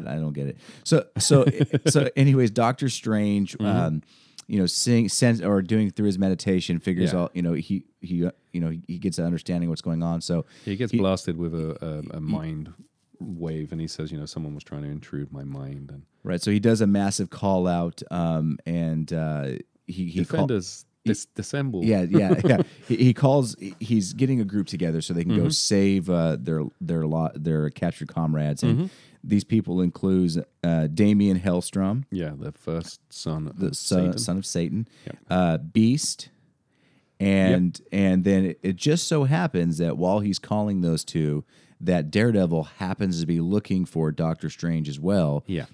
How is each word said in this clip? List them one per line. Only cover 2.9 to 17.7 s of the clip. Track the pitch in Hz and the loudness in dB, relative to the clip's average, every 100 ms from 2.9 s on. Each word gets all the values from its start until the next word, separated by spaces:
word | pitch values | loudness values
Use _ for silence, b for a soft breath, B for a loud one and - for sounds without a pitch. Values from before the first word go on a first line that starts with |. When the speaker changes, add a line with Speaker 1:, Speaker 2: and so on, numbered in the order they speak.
Speaker 1:
Strange, | - 117 107 104 101 95 - | -4 0 2 2 2 0 -2
Speaker 2:
Mm-hmm. | 101 | 0
Speaker 1:
um, | 92 80 78 B B B B - | 2 2 -2 B B B B -4
you | 101 | 0
know, | 87 | 2
sing, | - 123 117 104 | 0 2 4 4
sense, | - 123 113 | 4 4 4
or | 90 98 | 2 2
doing | 90 110 101 | 2 2 2
through | - 104 | 2 0
his | 92 | 2
meditation, | 95 90 101 92 87 85 | 0 0 0 0 0 -2
figures | - 90 87 | 0 0 0
Speaker 2:
Yeah. | 87 | 0
Speaker 1:
out, | 87 90 | -2 -2
you | |
know, | 85 | -2
he, | 80 - 98 - _ | -2 -2 -6 -6 _
he, | 85 87 87 | -6 -2 -2
uh, | - _ | -4 _
you | 87 | -6
know, | 82 | -4
he, | 82 - | -6 -10
he | 87 | -6
gets | 95 85 | -6 -4
an | 85 | -2
understanding | 82 - 87 85 | -4 -4 -4 -2
of | |
what's | 80 | -4
going | 87 82 | -4 -4
on. | 85 85 | -2 -4
So | - 85 - B | -2 -4 -4 B
Speaker 2:
He | 104 | -8
gets | 98 117 | -6 -2
Speaker 1:
he | 117 | 0
Speaker 2:
blasted | 95 95 - 82 | 2 0 -2 -4
with | 85 | -4
a, | 82 80 - | -4 -6 -6
a, | 80 76 76 80 | -8 -8 -10 -10
a | |
Speaker 1:
he | |
Speaker 2:
mind | 78 78 80 78 78 - - _ _ _ | -6 -6 -6 -10 -12 -16 -20 _ _ _
wave, | 113 85 82 78 76 | -12 -8 -6 -6 -8
and | 80 | -8
he | 80 | -8
says, | - 78 | -8 -10
you | 78 | -8
know, | 76 | -10
"Someone | 82 76 | -10 -10
was | 73 | -12
trying | - 73 | -12 -12
to | 73 | -10
intrude | 76 - 71 71 | -12 -10 -10 -10
my | 69 | -12
mind." | 71 69 67 69 69 | -12 -12 -12 -14 -14
And | 143 - _ | -18 -20 _
Speaker 1:
Right. | - 175 | -6 -4
So | 107 | 0
he | 104 | 2
does | 113 110 | 4 4
a | 101 | 4
massive | 101 98 - 92 | 2 0 -2 -6
call | - 101 92 | -2 0 2
out, | 90 | 2